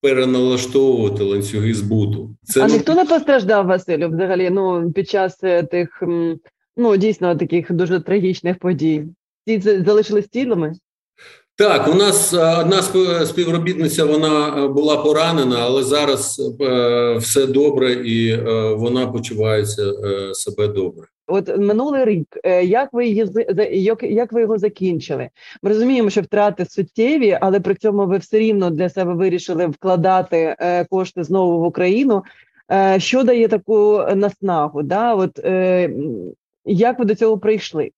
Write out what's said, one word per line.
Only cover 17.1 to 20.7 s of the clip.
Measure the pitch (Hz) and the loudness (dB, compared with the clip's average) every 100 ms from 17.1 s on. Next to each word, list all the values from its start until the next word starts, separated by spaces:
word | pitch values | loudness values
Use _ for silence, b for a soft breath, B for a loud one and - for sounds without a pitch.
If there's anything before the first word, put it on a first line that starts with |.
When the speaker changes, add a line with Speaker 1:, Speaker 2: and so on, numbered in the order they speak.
| 113 | -2
Speaker 1:
все | 117 143 135 | 0 0 2
добре, | 131 147 135 127 | 4 4 2 0
і, | 123 120 117 113 | 0 -2 0 0
е, | 113 113 113 110 107 | 0 0 0 0 0
вона | 117 127 123 | 0 -2 -2
почувається, | 117 113 110 110 107 107 104 | -4 -8 -2 0 0 -2 -2
е, | 101 101 104 98 98 | -4 -4 -4 -4 -6
себе | 92 - 98 | -8 -10 -4
добре. | 104 | -2